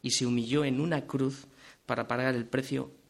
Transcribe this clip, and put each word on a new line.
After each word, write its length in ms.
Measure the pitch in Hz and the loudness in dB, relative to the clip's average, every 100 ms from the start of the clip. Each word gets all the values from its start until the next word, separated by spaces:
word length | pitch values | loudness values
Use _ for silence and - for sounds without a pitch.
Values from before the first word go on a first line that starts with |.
y 100 | 120 | 0
se 140 | - 123 | 0 2
humilló 380 | 120 113 143 | 2 2 2
en 160 | 143 131 | 2 2
una 260 | 165 151 - | 2 0 0
cruz 400 | 135 135 135 - - - - - | 0 0 -2 -14 -20 -20 -20 -4
para 220 | 117 117 | -2 0
pagar 260 | 120 131 | 0 2
el 120 | 127 113 | 0 0
precio 460 | 131 131 135 127 - | -2 0 -4 -4 -12